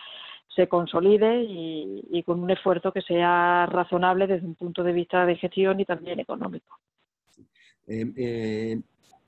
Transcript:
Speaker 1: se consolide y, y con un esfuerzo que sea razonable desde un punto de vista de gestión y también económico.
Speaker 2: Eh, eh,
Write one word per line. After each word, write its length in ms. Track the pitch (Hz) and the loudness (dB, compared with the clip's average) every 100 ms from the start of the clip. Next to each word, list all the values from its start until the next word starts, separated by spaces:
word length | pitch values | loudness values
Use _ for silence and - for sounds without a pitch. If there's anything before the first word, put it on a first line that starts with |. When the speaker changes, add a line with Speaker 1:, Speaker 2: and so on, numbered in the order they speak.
| - - - - _ - | -20 -18 -18 -20 _ 0
Speaker 1:
se 140 | 180 | 2
consolide 760 | 175 170 170 185 208 220 240 | 2 0 2 4 6 6 2
y, 640 | 226 180 165 156 151 196 - | -2 -6 -8 -8 -8 -10 -6
y 120 | 175 | -4
con 180 | 165 175 | -2 -2
un 100 | 175 | 0
esfuerzo 400 | 185 196 170 190 | 0 0 0 -2
que 120 | 185 | -4
sea 640 | - 170 175 175 175 175 175 | -2 2 4 4 4 4 2
razonable 600 | 180 175 175 180 185 196 | 0 0 2 2 2 2
desde 200 | 185 170 | 0 -4
un 80 | 165 | -8
punto 280 | 180 175 | -8 -4
de 100 | 175 | -2
vista 340 | 175 170 180 180 | 0 0 2 2
de 100 | 170 | 2
gestión 420 | 180 - 190 190 | -2 0 2 2
y 40 | 196 | -2
también 340 | 170 170 175 | -4 -6 -8
económico. 600 | - - - 160 - - _ _ _ _ _ _ _ _ _ _ - | -8 -8 -8 -10 -14 -20 _ _ _ _ _ _ _ _ _ _ -10
Speaker 2:
Eh, 200 | 110 117 131 | -6 -6 -4
eh, 640 | 123 117 110 107 113 113 - _ _ _ | -4 -4 -4 -4 -4 -6 -8 _ _ _